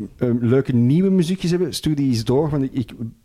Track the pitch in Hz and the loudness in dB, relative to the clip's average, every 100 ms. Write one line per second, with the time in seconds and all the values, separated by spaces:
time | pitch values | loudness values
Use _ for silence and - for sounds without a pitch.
0 | 104 - 127 120 117 131 135 123 120 151 | -10 -4 -2 0 2 2 2 2 4 2
1 | 190 190 160 185 175 175 170 101 156 147 | 2 2 0 0 -2 0 -2 -2 -2 0
2 | 139 113 110 127 156 147 135 127 110 - | 0 0 0 0 0 -2 -2 -4 -8 -8
3 | 113 - | -12 -14